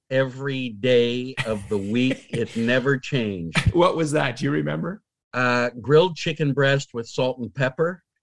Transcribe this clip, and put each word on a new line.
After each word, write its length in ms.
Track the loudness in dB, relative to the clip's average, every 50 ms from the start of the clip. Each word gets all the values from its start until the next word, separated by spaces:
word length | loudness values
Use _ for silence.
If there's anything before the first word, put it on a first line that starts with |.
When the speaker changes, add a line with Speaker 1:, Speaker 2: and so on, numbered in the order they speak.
| _ -2
Speaker 1:
every 580 | 0 0 0 0 -2 -8 -6 -6 -4 -4 -6 -6
day 640 | -6 -2 2 4 6 6 6 4 2 -2 -4 -6 -6 -4 -4 -2
of 200 | -2 -4 -4 -4
the 120 | -4 -4
week. 480 | -2 0 0 2 2 2 0 -2 -6 -8
Speaker 2:
<laughs> 0 |
Speaker 1:
It 260 | -4 -4 -4 -4 -2
never 440 | -2 0 2 2 2 2 0 -2 -2
changed. 760 | -2 -4 -2 -2 -2 -2 -4 -4 -6 -4 -2 0 0 2 4
Speaker 2:
What 220 | 4 4 4 2
was 160 | 0 -2 0
that? 260 | 0 0 -2 -2 -4 -4
Do 60 | -2
you 60 | -2
remember? 500 | -2 -2 -2 -2 -4 -4 -6 -6 -8 -10 _ _ _ _ _ _ -4
Speaker 1:
Uh, 380 | -2 0 2 2 2 0 -2 -4 -4
grilled 340 | 0 4 6 6 6 4 2
chicken 380 | -4 -6 -4 -2 0 0 0 2
breast 360 | 2 4 4 4 2 0 -4 -8
with 140 | -8 -8 -6
salt 320 | -4 -2 0 0 -2 -4
and 120 | -6 -8
pepper, 520 | -4 -2 -2 -2 0 0 -2 -2 -2 -6 _ _ _ _